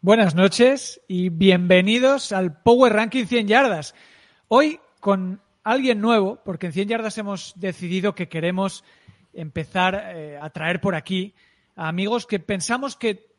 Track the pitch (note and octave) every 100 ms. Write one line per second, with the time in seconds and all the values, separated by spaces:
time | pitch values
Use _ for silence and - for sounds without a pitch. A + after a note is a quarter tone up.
0 | F3 A3+ G3 D#3 F#3+ - B3 C#4 - -
1 | _ F3+ F3+ E3 F#3+ F3+ F3+ F3+ F#3+ A#3
2 | B3+ C#4 - G3 F3+ D3+ - A#3+ B3+ G#3+
3 | A3 B3+ G#3+ A#3+ G3+ A3+ C4+ E3+ D3 _
4 | _ _ _ _ _ A3+ D4+ D#4+ _ _
5 | G3+ G3 F#3 F#3+ _ _ G#3+ C4 C4 G#3+
6 | A3 A3+ G3 - - E3 F3+ D#3 G3+ A3+
7 | A3 A3 G3+ G3 - F#3 F#3+ E3+ F3+ F#3
8 | G3+ - F3 E3 E3+ F#3 F#3+ - _ _
9 | - _ _ - D#3 D#3+ D3 F#3 F#3 G3
10 | G3+ F3 D3+ C#3+ D3+ D#3 D#3+ F3 G3+ E3
11 | - F#3 G3 _ _ _ _ - D#3+ F3
12 | G3 A#3 - G3+ D#3 G3 - B3 C4+ -
13 | A#3 F#3+ _